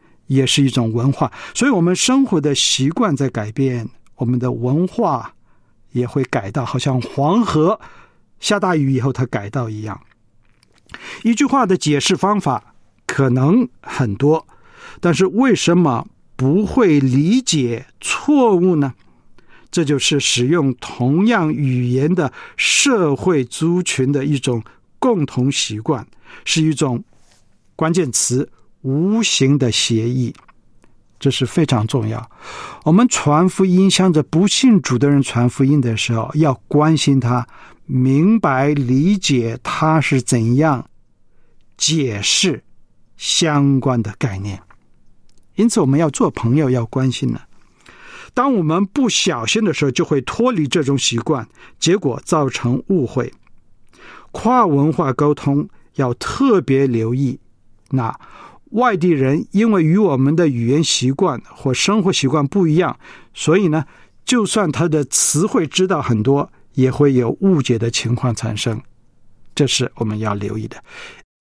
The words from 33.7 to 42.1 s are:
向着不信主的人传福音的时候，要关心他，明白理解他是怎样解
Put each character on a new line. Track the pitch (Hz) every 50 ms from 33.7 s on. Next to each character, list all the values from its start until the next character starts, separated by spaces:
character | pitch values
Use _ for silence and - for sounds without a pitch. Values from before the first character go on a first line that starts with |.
| 180 180 190 196
向 | 170 - 185 185
着 | 165 156 139
不 | - - 160 190 208
信 | - - - 262 226 185
主 | 139 - 131
的 | 120 123 143
人 | 143 139 139
传 | - - 120 120 123
福 | - - 139
音 | 135 147 147
的 | 123 120 113
时 | 107 - - 117
候， | 113 113 - -
要 | 151 160 - 131 - - -
关 | - 147 151 156 160
心 | 143 - 147 139 135
他， | 117 117 123 123 123 - - - - - - _ -
明 | - 139 131 127 131 135 143 160 196 226 226
白 | - 160 135 131 135 147
理 | 151 143 135 120 127 131 151 185 208 196
解 | - - 143 123 117 113 113 123 -
他 | - - - - 160 156 160
是 | 139 - - 131 120
怎 | - - 120 110 113 120
样 | 131 156 160 143 120 - - - - _ _ _ _ _ _ _ - - - _ - - - -
解 | - - - 156 160 143 127